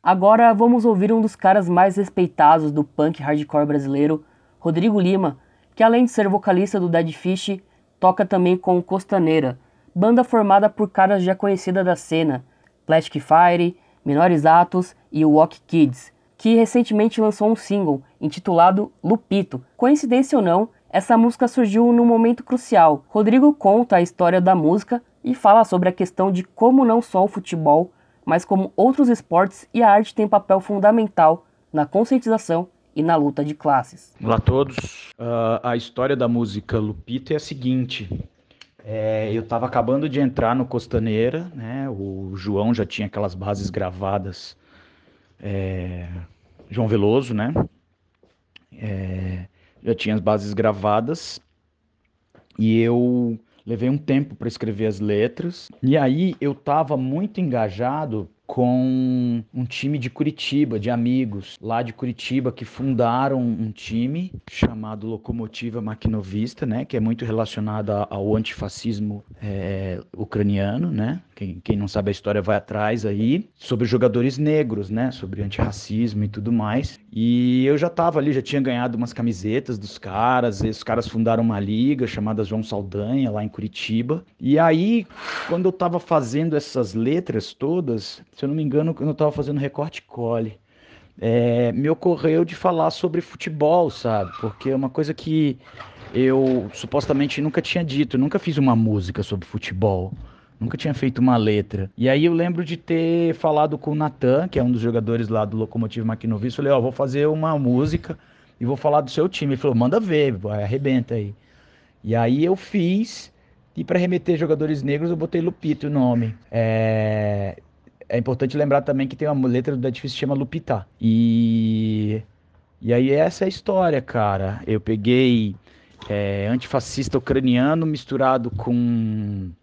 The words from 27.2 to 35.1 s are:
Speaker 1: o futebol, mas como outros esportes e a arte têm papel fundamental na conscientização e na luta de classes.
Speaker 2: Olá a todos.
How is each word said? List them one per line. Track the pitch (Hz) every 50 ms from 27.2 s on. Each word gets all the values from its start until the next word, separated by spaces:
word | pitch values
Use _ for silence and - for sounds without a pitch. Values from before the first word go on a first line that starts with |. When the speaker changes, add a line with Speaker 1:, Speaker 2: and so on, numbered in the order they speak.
| 190
Speaker 1:
o | 202
futebol, | - 202 185 - - 165 156 151 147 156 180 180 _ _ _ _ _ _ _
mas | - 165 175 175
como | - 202 185 190 190 _
outros | - 196 247 262 - 285 240
esportes | 240 - - _ 165 170 190 196 - - - _ _
e | 226 240
a | 214
arte | 202 208 220 - -
têm | - 214
papel | 202 214 202 196 - 196 190
fundamental | 185 - 208 196 190 208 220 233 220 208 - - 165 156 165 175 _ _ _ _ _ _ -
na | 156 147
conscientização | 147 - 196 233 - 269 254 - 226 220 220 - - 170 165 180 - _ _ _ _ _
e | 156
na | 151 170 165
luta | 160 147 143 139 147 147
de | 147 151
classes. | - - 156 143 131 123 - - - - _ _ _
Speaker 2:
Olá | - 110 113
a | 113
todos. | - - 127 131 143 135 127 - - - - - - -